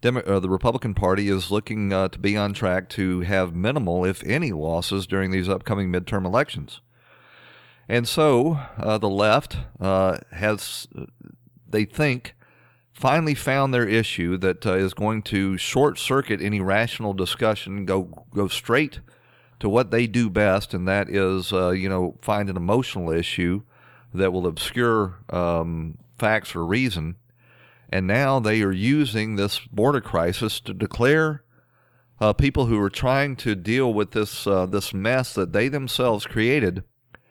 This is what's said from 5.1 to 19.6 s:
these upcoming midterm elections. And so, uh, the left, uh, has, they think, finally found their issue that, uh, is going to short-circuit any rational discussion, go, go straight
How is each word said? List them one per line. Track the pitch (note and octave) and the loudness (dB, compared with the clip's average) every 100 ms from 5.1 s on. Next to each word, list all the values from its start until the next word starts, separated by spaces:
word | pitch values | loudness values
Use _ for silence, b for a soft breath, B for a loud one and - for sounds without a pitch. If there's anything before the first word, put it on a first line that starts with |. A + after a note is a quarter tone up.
| G2 F#2+ | -2 0
these | F#2 F2+ | 0 0
upcoming | F#2+ - G#2 F#2+ | -2 -2 -2 0
midterm | F2+ F2+ G2+ F#2 | -2 -2 -4 0
elections. | G#2+ D3+ - - - _ B B B B B B B B B B | 0 0 -4 -12 -16 _ B B B B B B B B B B
And | A#2 A#2+ | -2 0
so, | - D#3 B2 C#3+ D#3 C3 B | 2 4 6 4 0 -4 B
uh, | - G#2+ | -2 0
the | G#2 | 0
left, | G2 G#2+ A#2 - - - - | 2 4 4 2 -10 -10 -6
uh, | F#2 F#2+ F#2+ F2 - | 0 2 2 0 -6
has, | D#2+ G#2+ G#2 - - - - - _ - - _ _ - | -4 -2 -2 -4 -12 -12 -14 -16 _ -20 -20 _ _ -4
they | G#2+ G#2+ | -2 -2
think, | - D3+ B2+ - - b b b b b | 0 0 0 -8 -20 b b b b b
finally | - C3 D3+ D#3 | -2 2 2 2
found | C#3+ - C3+ C#3 | -2 0 2 2
their | B2+ A2+ | 2 4
issue | A2 A2 - E2+ F#2 | 2 2 -2 0 2
that, | F#2 F#2 G#2+ | 0 0 0
uh, | |
is | F#2 F#2+ | 2 0
going | - G#2+ A2 | 0 -2 -2
to | - G#2 G2 F#2+ | -2 0 0 0
short-circuit | - C3 D3 - - C3+ C#3 G#2 | -2 2 2 2 -2 -2 0 -2
any | F#2+ G#2 | 0 -2
rational | F#2+ G2 A#2 - G#2+ | 0 2 0 -2 -4
discussion, | F#2+ F2+ - A2+ A2 - G2 F#2+ | -2 -4 0 0 0 -4 -8 0
go, | F#2+ F2+ E2 - G2+ | 0 -2 -10 -8 -2
go | G2 | -2
straight | - - A#2+ D3+ - - b b b b b | -2 0 2 2 -4 -18 b b b b b